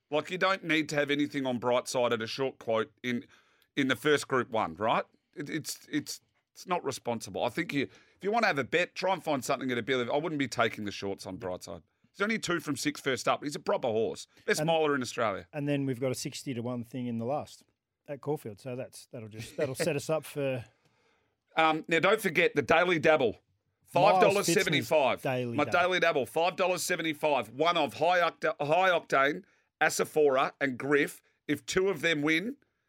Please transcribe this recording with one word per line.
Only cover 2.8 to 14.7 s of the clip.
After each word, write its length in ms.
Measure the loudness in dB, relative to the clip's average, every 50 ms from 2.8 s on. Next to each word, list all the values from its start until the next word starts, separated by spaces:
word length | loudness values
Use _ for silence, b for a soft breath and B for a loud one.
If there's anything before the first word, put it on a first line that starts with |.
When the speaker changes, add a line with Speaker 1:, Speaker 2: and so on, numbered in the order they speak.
| 0 -2 _ _ -8
Speaker 1:
in, 220 | -6 -6 -6 -6 -10 b b b b b b b b b
in 120 | -2 0 0
the 60 | 0
first 320 | 0 2 4 4 2 2 0
Group 220 | 0 0 0 0
one, 240 | -2 -2 -2 -2 -2
right? 280 | -2 0 0 0 0 -2 _ _ _ _ _ -14
It, 140 | -12 -10 -6
it's, 300 | -6 -6 -6 -8 -12 -12 -12 -6
it's, 300 | -6 -6 -6 -6 -12 -14 _ _ _ _ _ _ _
it's 120 | -16 -8
not 180 | -6 -4 -4 -4
responsible. 600 | -6 -8 -6 -4 -4 -4 -4 -6 -8 -6 -2 -2
I 60 | -2
think 240 | -2 -2 -6 -4 -2
you, 100 | -4 -4
if 400 | -4 -6 -16 _ _ _ -8 -4
you 80 | -2
wanna 160 | 0 2 2 2
have 100 | 2 0
a 60 | -2
bet, 320 | 0 0 0 0 0 -4
try 180 | -4 -2 -2 -2
and 100 | -2 -2
find 200 | -2 -2 -2 0
something 240 | -2 -2 -2 -2 -2
at 60 | -2 -2
a 60 | 0
bill. 280 | 0 0 0 0 0
I 60 | -2 -2
wouldn't 220 | -2 -2 -2 -2
be 80 | -2 -2
taking 380 | 0 0 0 0 0 -4 -8
the 60 | -8
shorts 360 | -6 -6 -6 -6 -6 -6 -8 -12
on 100 | -12 -8
Brightside. 440 | -8 -8 -8 -8 -10 -12 -14 -16 -16 _ _ _ _ _ _
He's 100 | -4 -2
only 160 | -2 -2 -2
two 200 | -2 -2 -4 -2
from 160 | -2 -4 -6
six 240 | -2 -2 -4 -4 -2
first 280 | -2 -2 -2 -2 0 -2
up. 160 | -2 -2 -2
He's 120 | -6 -8
a 40 | -8
proper 300 | -4 -2 -2 0 0 0
horse. 360 | 0 0 0 0 -2 -6 -12 b b b b b
Best 120 | 0 0
Speaker 2:
And 40 | 2
Speaker 1:
miler 280 | 2